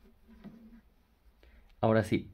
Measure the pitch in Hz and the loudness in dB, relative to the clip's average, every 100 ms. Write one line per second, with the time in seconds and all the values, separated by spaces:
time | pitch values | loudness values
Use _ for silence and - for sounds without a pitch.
0 | - _ - 226 - 233 226 233 _ _ | -20 _ -20 -20 -20 -20 -20 -20 _ _
1 | _ _ - _ - - - - 113 110 | _ _ -20 _ -20 -20 -20 -2 2 2
2 | 95 101 - | 2 -2 -4